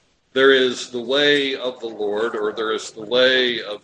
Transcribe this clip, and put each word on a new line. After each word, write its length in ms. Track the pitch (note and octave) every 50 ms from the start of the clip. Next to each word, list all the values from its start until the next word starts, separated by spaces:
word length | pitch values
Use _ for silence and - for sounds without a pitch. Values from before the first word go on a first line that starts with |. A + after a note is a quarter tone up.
| _ _ _ _ _ _
There 200 | - C3 C3+ C#3
is 380 | C3+ C3 B2+ B2+ A#2+ - - -
the 120 | B2 B2
way 520 | A#2 A#2 C3+ C#3+ D3 D3 D3 C#3+ C#3 C3+ C3+
of 220 | A2 B2 B2+ B2 -
the 80 | A#2+ A2+
Lord, 460 | A2 G2+ G#2 G2+ G#2 G#2 A2+ A#2 A2+
or 160 | A2 G#2+ G#2+
there 200 | G#2 A2+ A2 A2
is 180 | A2 G2+ - -
the 140 | - A2 G#2+
way 580 | G#2 A#2+ B2 B2+ C3 C3 B2+ B2+ B2 A#2+ A2+
of 200 | F#2+ G2+ G#2 G2+